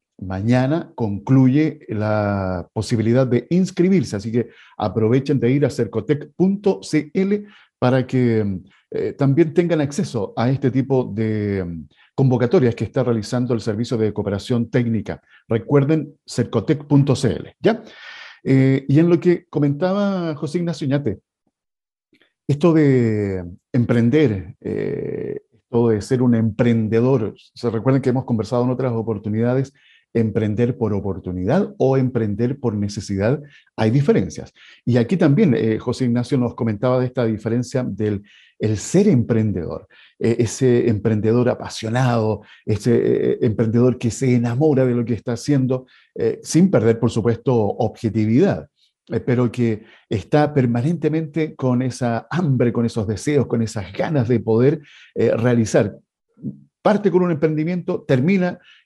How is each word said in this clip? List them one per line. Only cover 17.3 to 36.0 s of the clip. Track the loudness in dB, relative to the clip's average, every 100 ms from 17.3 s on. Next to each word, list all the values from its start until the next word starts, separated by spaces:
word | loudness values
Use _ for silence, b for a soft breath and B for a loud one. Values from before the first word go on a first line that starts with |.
| -2 -8 -2
¿ya? | 0 0 B B B B B B
Eh, | 2 4 4 2 2
y | 4
en | 4
lo | 4
que | 4 0 -2
comentaba | -2 0 0 -2 0 0 -2 -4
José | -6 -6 -4
Ignacio | -4 -4 -2
Oñate, | -2 -2 -6 _ _ _ _ _ _ _ _ _ b b _ -4
esto | 2 4
de | 4 4 4 2 0 -2 -4 -8 -14 _
emprender, | -2 2 2 2 4 2 0 -8 -12
eh, | -8 -6 -4 -6 -6 -8 -8 -10 -14
esto | _ _ 0 2
de | 0
ser | 0 2
un | 4
emprendedor, | 2 2 0 2 2 2 2 2 2 -2 -8
se | _ -8 -4
recuerden | -2 0 2
que | 2
hemos | -2
conversado | -2 -4 -2 -2
en | -2
otras | -2 -2
oportunidades, | -4 -4 -6 -4 -2 0 0 -2 b b b b
emprender | -2 0 0 -2 0 -2 0
por | -2
oportunidad | -2 -4 -6 -8 -4 0 0 0 0
o | 2 2
emprender | 0 0 -2 -2 -4 -2
por | -4
necesidad, | -4 -4 -6 -6 -2 0 -2 B B B -2
hay | 2
diferencias. | 2 2 2 -2 -8 -16 B B B
Y | 0 0
aquí | 2 2
también, | 2 4 4
eh, | 2 0 -2
José | -4 -2